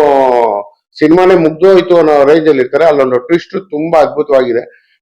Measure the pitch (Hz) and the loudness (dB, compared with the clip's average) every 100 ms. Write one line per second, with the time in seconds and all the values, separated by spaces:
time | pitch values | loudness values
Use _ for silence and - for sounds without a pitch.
0 | 151 139 131 120 117 104 - _ _ - | 2 2 0 0 0 -4 -8 _ _ -4
1 | 151 175 185 185 160 156 190 185 175 175 | 0 2 2 2 0 0 2 2 2 0
2 | 156 147 139 160 156 135 123 143 165 143 | 2 2 2 2 2 0 -2 0 0 0
3 | 131 123 139 170 - 190 - 151 165 160 | 0 -2 -4 -6 -6 -14 -10 -10 -2 0
4 | 143 147 147 135 123 113 - _ _ _ | 0 -4 -2 -2 0 -4 -8 _ _ _